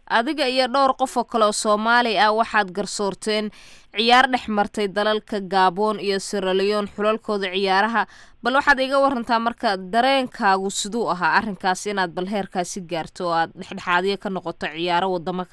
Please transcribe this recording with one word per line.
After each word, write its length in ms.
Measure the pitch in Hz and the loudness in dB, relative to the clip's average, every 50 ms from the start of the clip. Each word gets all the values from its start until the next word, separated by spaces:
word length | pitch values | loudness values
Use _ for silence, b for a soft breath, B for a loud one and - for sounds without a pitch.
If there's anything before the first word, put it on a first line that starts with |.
| _ | _
Adiga 400 | - - 214 233 254 311 - 294 247 | -2 0 0 0 0 -2 -2 -2 0
iyo 200 | 254 262 254 247 | 0 0 0 2
dhowr 260 | 233 277 277 262 262 - | 2 2 2 2 2 0
qof 180 | 254 262 - 247 | -2 -2 -2 -2
oo 60 | 226 | -4
kale 220 | - - 233 220 | -2 0 2 2
oo 60 | 208 | 2
Soomaali 680 | 214 - - 220 208 208 214 226 233 240 240 233 220 180 | 2 0 0 0 0 2 2 2 4 4 4 2 2 2
ah 120 | 202 240 - | 4 4 4
waxaad 360 | 220 226 - - 214 208 185 175 | 2 2 0 2 0 0 0 -2
garsoorteen 720 | 202 202 - - - 208 196 185 - - 214 214 214 214 208 B B B B B B B B - | -6 -6 -6 -4 -4 -4 -4 -4 -4 -4 -2 -2 -2 -2 -4 B B B B B B B B -4
ciyaar 320 | - 226 226 240 247 254 262 | -2 2 6 6 6 6 4
dhex 180 | 254 247 - - | 2 -2 -2 -2
martay 400 | 214 208 208 208 - - 208 202 | 0 0 0 0 -2 -4 -4 -2
dalalka 520 | 175 208 208 214 214 214 214 - - 208 | -2 0 0 0 0 0 -2 -4 -6 -6
Gabon 600 | 196 180 185 196 185 185 175 180 208 214 214 196 | -4 -2 2 4 4 4 4 2 0 0 0 -2
iyo 200 | 151 202 196 196 | -2 -2 -2 -2
Sierra 340 | 190 - - 202 190 190 185 | -4 -4 -4 -4 -2 0 0
Leone 340 | 190 196 202 208 208 208 196 | 0 2 0 0 0 -2 -4
xulalkooda 600 | - - 208 214 214 220 - - 214 202 196 185 | -4 -2 0 0 0 0 -2 -4 -4 -4 -4 -4
ciyaaraha. 580 | 180 190 202 190 190 190 202 220 226 226 202 - b b b b b b - | -2 -2 0 2 2 2 2 2 0 0 -2 -4 b b b b b b -4
Bal 100 | 233 254 | 0 0
waxaad 240 | 277 269 - 285 247 | 2 4 4 2 2
iga 200 | 262 262 269 277 | 2 0 2 2
warantaa 400 | 277 269 269 240 233 - 247 226 | 2 2 2 0 -2 0 0 0
marka 380 | 226 233 233 - - 233 196 190 | 0 -2 -4 -2 -2 -2 -2 -2
dareenkaagu 920 | 190 185 180 226 240 262 277 269 254 247 - - 233 202 190 190 190 196 | -4 -2 0 2 4 4 4 2 0 -2 -4 0 2 2 2 2 2 -2
siduu 360 | 196 - - 208 190 240 220 143 | -4 -4 -6 -4 -4 -4 -2 -2
ahaa 280 | 165 175 175 160 156 185 | -2 0 0 2 2 2
arrinkaas 460 | 202 214 196 180 - 190 185 185 - 208 | 0 0 -4 -4 -2 -2 -2 -2 -4 -4
inaad 240 | 208 202 185 180 | -2 -2 -2 -2
bal 160 | 156 175 185 185 | -4 -6 -6 -4
heerkaasi 540 | 220 208 190 185 - 190 180 - - 208 180 | -4 -6 -6 -4 -4 -6 -6 -6 -6 -12 -10
gaarto 440 | 160 175 165 156 - - - 185 175 | -8 -8 -8 -8 -8 -10 -8 -4 -2
oo 40 | 165 | 0
aad 180 | 165 165 160 - | 0 0 -2 -4
dhexdhexaadiye 640 | - 185 - 202 196 - - 175 175 180 196 202 190 | -10 -14 -14 -14 -10 -4 0 0 0 2 0 -2 -4
ka 120 | - 208 | -4 -6
noqoto 380 | 190 185 - 170 170 - - 170 | -6 -6 -6 -8 -8 -8 -8 -8
ciyaaro 400 | 147 160 170 175 175 175 180 190 | -6 -4 -2 0 0 0 0 0
waddamo 340 | 185 180 165 185 180 185 180 - | -2 -2 -4 -4 -6 -6 -6 -6